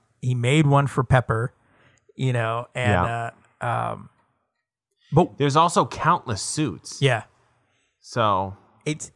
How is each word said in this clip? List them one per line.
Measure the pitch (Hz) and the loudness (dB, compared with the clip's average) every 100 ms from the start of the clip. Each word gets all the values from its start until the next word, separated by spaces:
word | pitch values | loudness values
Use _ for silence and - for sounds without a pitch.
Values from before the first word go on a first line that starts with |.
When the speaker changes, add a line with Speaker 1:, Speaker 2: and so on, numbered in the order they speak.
| _ _ | _ _
Speaker 1:
He | 127 | -4
made | 123 120 151 147 | -2 2 4 6
one | 139 139 | 4 2
for | - | -2
Pepper, | 123 131 - 113 120 - _ _ _ _ _ | 2 2 2 -4 -4 -10 _ _ _ _ _
you | - 131 | -6 -2
know, | 123 113 113 123 | -2 -2 -4 -6
and, | 127 123 | -4 0
Speaker 2:
Yeah. | 110 90 117 117 - _ _ | 0 0 -4 -8 -12 _ _
Speaker 1:
uh, | 120 | -6
um, | 117 117 107 107 _ _ _ _ _ _ _ _ _ _ | -4 -6 -10 -16 _ _ _ _ _ _ _ _ _ _
but | 143 185 - | 2 2 0
Speaker 2:
There's | 143 147 | 2 4
also | 170 208 139 | 4 2 0
countless | - 156 175 - 98 | -2 0 0 -2 -6
suits. | - - 147 73 - - | -6 -4 -4 -6 -14 -2
Speaker 1:
Yeah. | 139 113 - _ _ _ _ _ _ _ | -2 -2 -6 _ _ _ _ _ _ _
Speaker 2:
So | - 123 110 95 95 98 _ _ | -10 -2 0 0 -2 -10 _ _
Speaker 1:
It's, | 151 151 - | -8 -8 -8